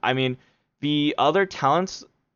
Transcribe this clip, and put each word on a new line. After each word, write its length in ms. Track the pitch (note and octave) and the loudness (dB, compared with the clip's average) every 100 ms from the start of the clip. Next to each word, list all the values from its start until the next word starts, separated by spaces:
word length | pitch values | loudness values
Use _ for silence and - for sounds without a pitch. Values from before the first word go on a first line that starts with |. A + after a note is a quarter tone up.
I 120 | A#2+ | -2
mean, 240 | C3 C3 B2+ _ _ _ _ | 0 -2 -4 _ _ _ _
the 340 | C#3+ D3 D3 - | -2 0 0 2
other 300 | C#3 F3 F#3+ | 2 2 0
talents 560 | - C#3 D#3+ F#3 - - _ _ | 0 0 0 -2 -8 -18 _ _